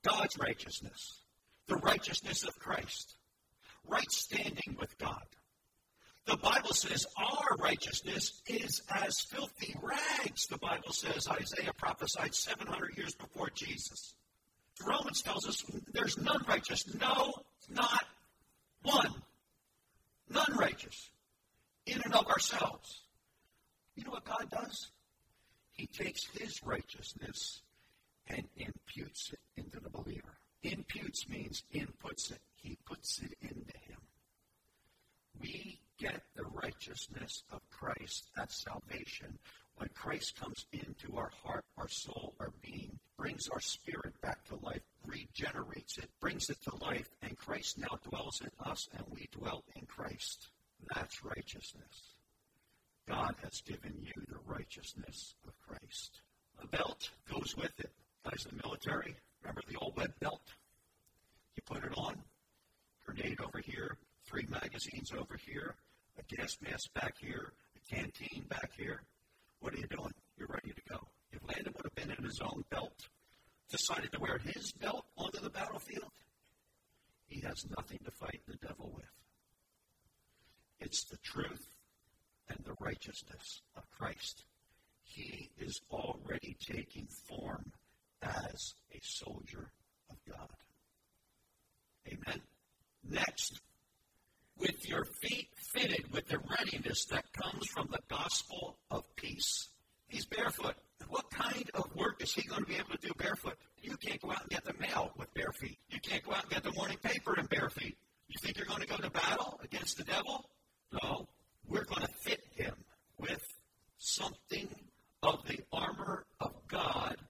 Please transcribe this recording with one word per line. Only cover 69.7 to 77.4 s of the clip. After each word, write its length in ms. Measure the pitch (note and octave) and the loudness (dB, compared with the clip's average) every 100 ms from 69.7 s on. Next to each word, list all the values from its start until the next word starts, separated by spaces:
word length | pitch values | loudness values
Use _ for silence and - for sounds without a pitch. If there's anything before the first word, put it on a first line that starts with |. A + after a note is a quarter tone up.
| - | -4
are 20 | |
you 100 | - | -4
doing? 260 | - - - _ - | -4 -4 -8 _ -10
You're 100 | - | -4
ready 240 | - - | -4 -4
to 100 | - - | -10 -6
go. 100 | - - _ _ | -6 -6 _ _
If 100 | - - | -12 -4
Landon 260 | - - - | -4 -4 -4
would 80 | - | -6
have 100 | - | -4
been 200 | - - | -4 -4
in 60 | |
his 180 | - - | -4 -2
own 220 | - - - | -2 -2 -2
belt, 360 | - - - - _ _ - - _ - | -2 -2 -8 -18 _ _ -20 -20 _ -4
decided 420 | - - E5+ - | 0 2 2 0
to 60 | - | 0
wear 200 | - - | 2 2
his 320 | - D#5+ - | 0 -2 -4
belt 340 | - - - - - | -2 0 0 -4 -4
onto 240 | B5+ - | -4 -2
the 100 | - | -4
battlefield, 640 | - - - - - - - - _ _ _ _ _ _ _ _ _ _ | -2 -2 -4 -6 -8 -8 -14 -20 _ _ _ _ _ _ _ _ _ _
he 140 | - | -6